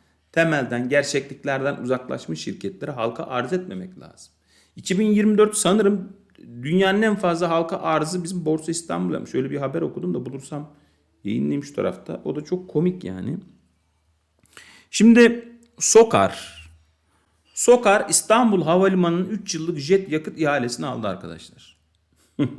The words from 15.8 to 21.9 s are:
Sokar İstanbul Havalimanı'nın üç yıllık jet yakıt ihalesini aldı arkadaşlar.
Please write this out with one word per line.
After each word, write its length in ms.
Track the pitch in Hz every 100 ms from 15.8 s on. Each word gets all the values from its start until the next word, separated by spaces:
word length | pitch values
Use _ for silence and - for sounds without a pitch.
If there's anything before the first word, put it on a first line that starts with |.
| - 220 226 101 95 - - - - - _ _ _ _ _ _ _
Sokar 560 | - - 240 226 208 -
İstanbul 540 | - - 220 240 190
Havalimanı'nın 680 | 151 180 190 185 175 170 185
üç 260 | 214 - 160
yıllık 240 | 165 156
jet 320 | 139 196 190
yakıt 280 | 156 156 156
ihalesini 460 | 151 143 120 120 147
aldı 220 | 120 104
arkadaşlar. 680 | 92 85 80 - - - _ _